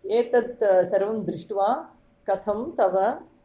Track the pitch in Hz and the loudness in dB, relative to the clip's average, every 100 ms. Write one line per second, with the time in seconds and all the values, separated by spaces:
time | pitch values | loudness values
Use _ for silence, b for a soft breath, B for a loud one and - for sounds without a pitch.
0 | 190 226 233 247 220 - 214 277 269 196 | 0 -2 2 0 0 -2 2 4 4 0
1 | 202 220 175 160 - 202 202 277 320 _ | 0 -4 -6 -8 -6 0 0 0 -6 _
2 | _ _ - 190 - 208 277 330 196 185 | _ _ -4 -4 -2 -4 -4 0 2 2
3 | 202 302 - _ | 0 -2 -12 _